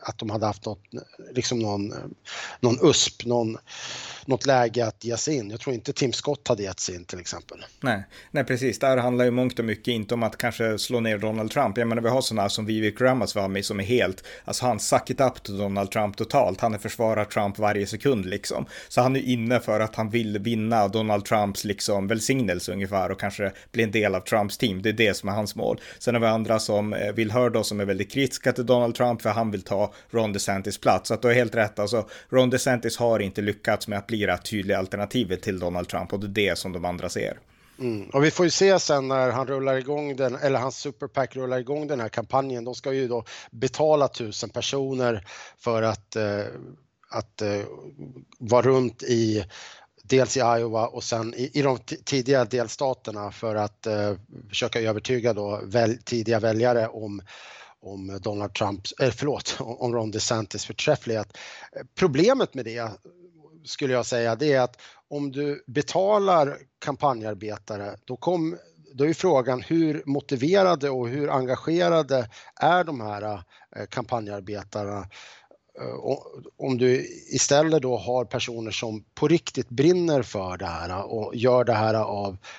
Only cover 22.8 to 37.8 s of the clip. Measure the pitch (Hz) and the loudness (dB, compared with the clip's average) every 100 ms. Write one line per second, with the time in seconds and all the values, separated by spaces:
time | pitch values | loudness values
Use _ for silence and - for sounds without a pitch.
22.8 | 95 101 92 95 101 - 101 - - 113 | -2 -2 -2 -2 -6 -2 -4 -4 -8 -2
23.8 | 110 110 104 92 - 110 101 - 117 92 | 2 2 2 0 2 2 2 0 -2 0
24.8 | 107 107 107 92 101 101 104 - 58 - | 0 4 4 2 -2 -2 -2 -2 -2 -2
25.8 | - - - 117 113 113 110 110 - 104 | -6 -6 0 2 4 2 2 0 2 0
26.8 | 104 104 104 104 110 120 123 113 104 104 | 0 -2 -2 0 0 2 2 2 0 -2
27.8 | 101 95 101 139 135 - 131 127 120 123 | -2 -2 -2 0 -2 0 -2 0 4 4
28.8 | 117 117 123 113 110 107 110 101 - 98 | 4 2 0 2 0 0 -2 -4 -4 -2
29.8 | 101 - - 117 110 98 - 98 101 98 | -2 -4 -4 -2 0 -2 -2 -2 -4 0
30.8 | 135 92 - 110 120 120 117 117 104 - | 4 4 2 2 4 4 4 2 0 0
31.8 | 104 113 101 - - 131 127 123 - 123 | 0 0 -2 -12 2 4 4 2 2 2
32.8 | 117 - 120 110 98 101 104 101 - 104 | 0 0 2 4 0 0 -2 -2 0 0
33.8 | - 101 - 113 101 90 - 107 95 95 | 0 -6 -4 -2 0 0 -2 -4 0 0
34.8 | 95 101 101 127 95 90 110 92 87 90 | 0 -4 -2 -2 -2 -2 -4 -2 -2 -4
35.8 | 90 87 90 101 104 101 98 85 95 87 | -4 -6 -4 -6 -4 0 0 0 -4 -4
36.8 | 85 87 90 107 53 - _ _ _ - | -4 -4 -6 -4 -6 -6 _ _ _ -8